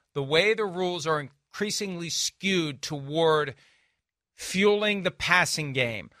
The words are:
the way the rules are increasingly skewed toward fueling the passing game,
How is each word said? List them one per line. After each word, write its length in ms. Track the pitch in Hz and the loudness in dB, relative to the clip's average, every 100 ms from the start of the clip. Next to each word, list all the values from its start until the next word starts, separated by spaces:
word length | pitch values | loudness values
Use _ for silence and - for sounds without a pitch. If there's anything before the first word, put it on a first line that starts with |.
| _ | _
the 100 | 143 | -8
way 300 | 139 156 202 | 0 4 4
the 120 | 220 208 | 2 -2
rules 420 | 175 185 175 156 | -2 -2 -2 -2
are 120 | 151 | -2
increasingly 920 | 139 _ _ - 208 - 202 175 170 | -4 _ _ -6 -4 -4 -6 -6 -6
skewed 720 | - - _ 190 185 156 135 | -4 -6 _ 0 0 0 -4
toward 720 | - 151 139 156 165 156 143 - _ _ _ _ _ _ _ - | -8 -10 -6 2 4 4 2 -6 _ _ _ _ _ _ _ -16
fueling 680 | - 185 208 208 208 202 | -6 2 4 4 2 0
the 80 | 185 | -2
passing 640 | - - 180 165 - 151 | -4 2 4 4 0 -4
game, 360 | 131 123 107 73 _ | -2 -2 -4 -12 _